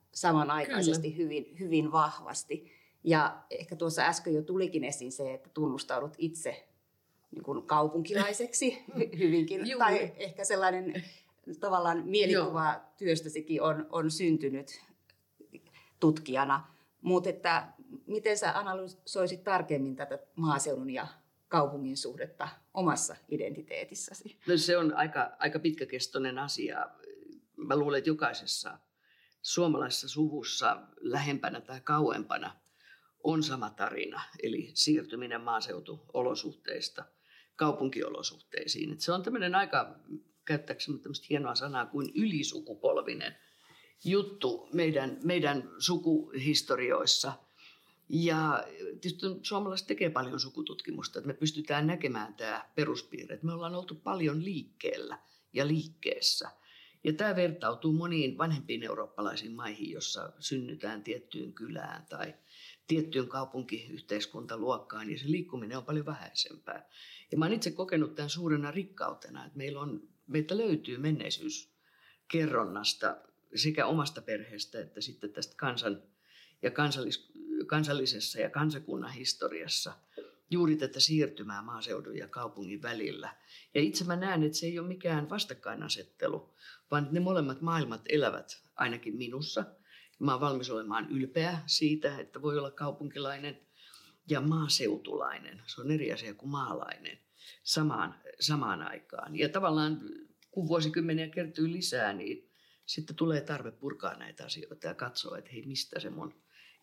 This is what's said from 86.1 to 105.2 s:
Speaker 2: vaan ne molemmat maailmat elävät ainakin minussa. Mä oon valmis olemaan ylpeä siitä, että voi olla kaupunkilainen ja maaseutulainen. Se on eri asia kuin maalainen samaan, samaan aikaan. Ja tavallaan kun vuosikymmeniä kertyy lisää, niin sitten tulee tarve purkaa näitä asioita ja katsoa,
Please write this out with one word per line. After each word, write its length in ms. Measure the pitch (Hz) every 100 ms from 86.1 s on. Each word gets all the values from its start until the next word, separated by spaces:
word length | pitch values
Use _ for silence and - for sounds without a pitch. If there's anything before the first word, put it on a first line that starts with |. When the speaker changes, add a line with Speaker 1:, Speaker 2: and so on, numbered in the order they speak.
| - - - - _ - - -
Speaker 2:
vaan 180 | 147 143
ne 100 | 165
molemmat 400 | 180 180 139 131
maailmat 400 | 165 165 127 113 -
elävät 540 | 151 117 - - - _
ainakin 420 | - 127 117 113 117
minussa. 480 | 120 131 151 110 - - _ - - -
Mä 140 | 139
oon 80 | 127
valmis 300 | 147 131 127
olemaan 400 | 110 107 110 -
ylpeä 480 | 139 131 170 165 170 -
siitä, 520 | - 151 151 143 139
että 240 | - 135
voi 160 | 147 147
olla 120 | 139
kaupunkilainen 920 | - 143 143 147 143 139 139 143 139 _ _ - - - _ -
ja 120 | 147
maaseutulainen. 1200 | 147 160 147 - 113 - - 50 65 73 - 101 -
Se 140 | -
on 100 | 131
eri 220 | 156 147
asia 220 | 117 113
kuin 160 | - 139
maalainen 680 | 143 123 76 - - - - _ _ - -
samaan, 520 | - 160 151 113 82 - - -
samaan 420 | - 147 113 85
aikaan. 540 | 80 - - - - 156
Ja 120 | 147
tavallaan 520 | 196 180 156 151 156 - - - _ _
kun 180 | 196 156
vuosikymmeniä 600 | 165 156 170 165 160 156
kertyy 440 | 175 160 156 165
lisää, 400 | 180 180 123 107
niin 380 | 101 104 - - _ _ _ -
sitten 300 | - 156 151
tulee 240 | 160 151
tarve 300 | 143 143 113
purkaa 460 | - 139 156 92 -
näitä 280 | 57 -
asioita 420 | 60 80 - - 82
ja 80 |
katsoa, 440 | - 123 -